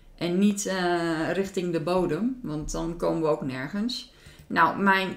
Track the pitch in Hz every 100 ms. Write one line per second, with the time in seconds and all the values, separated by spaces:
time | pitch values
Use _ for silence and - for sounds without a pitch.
0 | - - 170 185 202 202 185 185 175 175
1 | 170 160 156 175 190 190 175 165 156 180
2 | 170 156 240 262 151 151 143 160 165 165
3 | 170 165 156 156 143 127 135 208 233 -
4 | - - - - - 175 165 - 196 190
5 | 185